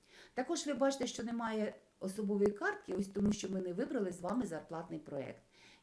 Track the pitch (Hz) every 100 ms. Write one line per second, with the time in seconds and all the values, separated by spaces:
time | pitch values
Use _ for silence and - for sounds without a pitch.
0 | - - - - 269 339 294 240 269 269
1 | - - 233 233 226 220 208 - - -
2 | 190 202 202 208 202 208 370 403 - 190
3 | 196 202 208 208 190 185 180 175 277 254
4 | 185 175 175 247 196 156 - 165 170 156
5 | - 143 120 - - - - -